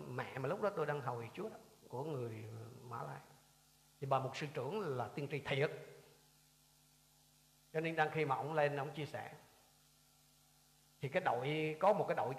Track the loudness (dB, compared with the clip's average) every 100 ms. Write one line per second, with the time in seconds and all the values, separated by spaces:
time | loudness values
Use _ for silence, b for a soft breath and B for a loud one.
0 | -6 -6 -4 -2 -2 0 0 0 0 0
1 | -2 -4 -6 -8 -8 -10 -18 -20 -10 -6
2 | -4 -4 -4 -6 -10 -10 -12 -14 -10 -8
3 | -6 -10 -14 -20 -20 _ _ -20 -20 -6
4 | 2 4 2 -2 -4 -2 -2 0 0 0
5 | -2 -4 -2 -2 0 4 2 0 -12 -18
6 | -20 -20 -20 -20 -20 -20 -20 -20 -20 -20
7 | _ -20 -20 -20 -20 -20 -6 -2 0 4
8 | 4 4 2 2 2 4 4 2 -2 -4
9 | -6 -6 -10 -14 -20 -20 -20 -20 -20 -20
10 | -20 -20 -20 -20 _ _ -20 _ _ -8
11 | 0 2 4 2 2 2 2 4 6 6
12 | 4 2 0